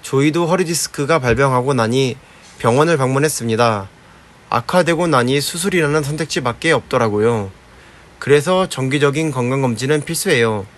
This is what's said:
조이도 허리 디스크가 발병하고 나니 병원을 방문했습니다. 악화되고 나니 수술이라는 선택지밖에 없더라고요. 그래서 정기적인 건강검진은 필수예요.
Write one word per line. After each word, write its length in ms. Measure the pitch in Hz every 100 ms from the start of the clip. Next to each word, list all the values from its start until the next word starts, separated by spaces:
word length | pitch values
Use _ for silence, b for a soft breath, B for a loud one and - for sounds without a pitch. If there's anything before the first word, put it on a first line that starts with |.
조이도 420 | - 135 147 160 170
허리 200 | 180 170
디스크가 520 | 170 - - 139 160
발병하고 560 | 127 117 139 127 123
나니 420 | 131 110 127 131 - B B B -
병원을 360 | 117 123 160 160
방문했습니다. 920 | 131 131 151 - 117 110 120 107 98 - B B B - -
악화되고 560 | 117 - 185 165 160 170
나니 340 | 135 120 143
수술이라는 640 | 139 170 190 185 151 151
선택지밖에 680 | 143 156 160 - 123 117 165
없더라고요. 800 | 143 - 131 113 104 110 113 98 - - B B B B -
그래서 500 | - 143 147 185 185
정기적인 600 | - 131 143 143 139 160
건강검진은 760 | 127 123 135 131 110 127 151 147
필수예요. 640 | 165 196 135 113 107 98